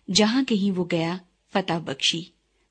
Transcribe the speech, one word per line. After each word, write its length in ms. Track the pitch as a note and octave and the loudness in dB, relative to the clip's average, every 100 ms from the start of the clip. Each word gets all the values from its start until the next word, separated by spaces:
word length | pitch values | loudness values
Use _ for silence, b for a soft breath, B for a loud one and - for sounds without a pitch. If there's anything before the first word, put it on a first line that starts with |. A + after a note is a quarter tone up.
| b | b
जहां 340 | F#3 G#3+ B3+ | 2 4 2
कहीं 280 | C4 G#3+ G3 | 2 2 0
वो 120 | F3+ | 0
गया 360 | F3 E3+ E3 F#3 - _ _ | 0 0 -2 -4 -10 _ _
फतह 240 | G3+ F#3 E3+ | -2 0 -2
बख्शी। 520 | E3 C3+ - E3+ F3 _ _ _ _ | -4 -4 -2 -2 -6 _ _ _ _